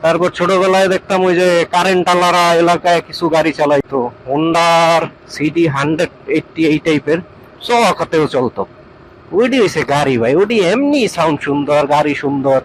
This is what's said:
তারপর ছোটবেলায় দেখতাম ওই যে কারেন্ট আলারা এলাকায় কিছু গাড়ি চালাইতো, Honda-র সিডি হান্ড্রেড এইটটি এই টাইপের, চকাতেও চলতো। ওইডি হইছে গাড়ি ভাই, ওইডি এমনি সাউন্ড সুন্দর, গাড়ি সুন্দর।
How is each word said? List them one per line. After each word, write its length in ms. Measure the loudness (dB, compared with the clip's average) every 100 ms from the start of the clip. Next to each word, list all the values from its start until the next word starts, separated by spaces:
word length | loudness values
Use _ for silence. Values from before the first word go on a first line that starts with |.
তারপর 280 | 0 0 -2
ছোটবেলায় 580 | -2 0 2 2 2 2
দেখতাম 360 | -2 -2 -2
ওই 120 | 0 2
যে 300 | 2 2 0
কারেন্ট 360 | 0 0 0 0
আলারা 480 | 0 2 2 2 2
এলাকায় 460 | 2 2 2 0 -2
কিছু 220 | -6 -2
গাড়ি 240 | 0 0
চালাইতো, 580 | 0 0 0 0 -4 -4 -8 -6
Honda-র 760 | -4 0 0 2 4 4 2 0 -12 -18
সিডি 380 | -6 -4 0 0
হান্ড্রেড 420 | 0 -2 -2 -4 -6 -4
এইটটি 400 | -4 -4 -2 0
এই 120 | 0
টাইপের, 380 | 0 -2 -2 -4 -6 -20 -20 -18
চকাতেও 640 | -2 0 2 0 -2 -2 0
চলতো। 380 | -2 -4 -4 -10 -12 -20 -20 -20 -20 -6
ওইডি 300 | -2 0 2
হইছে 220 | 0 0
গাড়ি 340 | -2 0 0 0
ভাই, 180 | 2 2
ওইডি 300 | 2 0 0
এমনি 420 | 0 0 0 -2
সাউন্ড 340 | -2 -2 -2
সুন্দর, 460 | -4 -4 0 0 2
গাড়ি 280 | 0 0 -2
সুন্দর। 460 | -4 -2 0 0